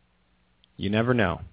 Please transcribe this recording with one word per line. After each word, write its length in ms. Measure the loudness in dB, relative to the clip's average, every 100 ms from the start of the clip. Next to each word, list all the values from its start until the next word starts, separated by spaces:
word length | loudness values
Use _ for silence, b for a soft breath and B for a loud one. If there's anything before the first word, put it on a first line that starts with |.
| _ _ _ _ _ _ _ -10
You 120 | -2
never 260 | 0 2
know. 260 | 2 2 0 -8